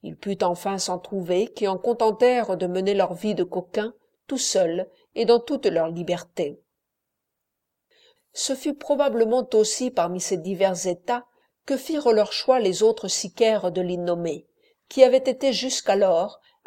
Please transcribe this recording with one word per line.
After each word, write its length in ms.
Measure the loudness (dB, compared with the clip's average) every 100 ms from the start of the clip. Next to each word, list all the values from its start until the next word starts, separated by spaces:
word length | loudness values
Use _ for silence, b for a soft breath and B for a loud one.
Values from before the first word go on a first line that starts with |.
Il 160 | -14 -12
put 260 | -8 -2
enfin 340 | -2 -2 -4 -4
s'en 220 | -4 -6
trouver 480 | -6 -8 0 0 0
qui 200 | -2 -2
en 100 | -2
contentèrent 800 | -2 2 2 4 4 4 0 -2
de 100 | -2
mener 260 | 0 0
leur 200 | 2 0
vie 220 | 0 -4 -2
de 80 |
coquins, 500 | -2 -4 -4 -4 -4 -8 _ _ _
tout 100 | -4
seuls 500 | 0 2 2 0 -6 b b -4
et 100 | 4
dans 140 | 4
toute 260 | 4 -2 0
leur 220 | 0 -2
liberté. 720 | -4 -4 -4 -6 -6 -6 -6 _ _ _ _ _ _ _ _ _ _ _ _ _ b b b b
Ce 220 | -10 -6 -4
fut 180 | -4
probablement 720 | -6 -4 0 0 2 2 2 2
aussi 380 | 2 2 0 -4
parmi 280 | 0 -2 -2
ces 180 | -4 -4
divers 500 | -4 0 0 0 -4
états 380 | -4 -4 -6 -6 _ _ _ -6
que 120 | -6
firent 340 | -2 0 2
leur 220 | 4 2
choix 260 | -2 0 0
les 220 | 0 2
autres 260 | 2 2 -4
sicaires 640 | -6 -6 0 0 2 -2
de 100 | -4
l'innommé, 640 | -4 -4 -4 -4 -4 -8 -12 _ _ _ _
qui 140 | 4
avaient 140 | 6 6
été 360 | 2 0 0
jusqu'alors 880 | 0 -2 -4 0 2 4 2 0 -8 b b